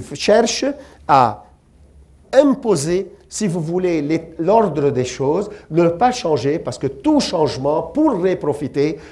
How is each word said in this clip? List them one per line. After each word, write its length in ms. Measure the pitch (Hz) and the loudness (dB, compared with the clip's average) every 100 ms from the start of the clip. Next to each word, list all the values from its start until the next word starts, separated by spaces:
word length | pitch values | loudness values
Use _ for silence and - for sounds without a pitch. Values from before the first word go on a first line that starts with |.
| - | -6
cherchent 520 | 143 - 220 226 - 269 277 - - - | -4 2 2 2 -2 -4 -6 -12 -8 2
à 380 | 139 117 107 - _ _ _ - - - - _ | 4 4 0 -12 _ _ _ -20 -20 -20 -20 _
imposer, 800 | 254 285 233 226 170 156 180 196 - - | 4 4 2 0 -2 0 -4 -4 -12 -14
si 180 | - 208 | -6 -4
vous 120 | 175 | -4
voulez, 420 | 156 180 185 160 | -4 -2 -2 -2
les, 320 | 143 160 - - | -2 -4 -4 -6
l'ordre 500 | 165 226 202 147 139 | 2 2 2 0 0
des 160 | 123 123 | 0 -2
choses, 440 | - 139 170 202 - - | -2 -2 -2 -4 -12 -2
ne 160 | 160 170 | 2 2
pas 240 | 170 247 | 2 0
changer, 480 | 247 170 143 135 165 | 0 -2 0 0 -2
parce 180 | 131 - | -4 -6
que 100 | 135 | -6
tout 320 | - 302 294 | -2 0 2
changement 640 | - 175 143 120 139 160 | 2 0 0 0 -2 -2
pourrait 540 | - 294 311 196 185 180 | -2 0 0 2 0 0
profiter 640 | 143 143 135 147 151 143 - | -4 -4 -4 0 -2 -2 -12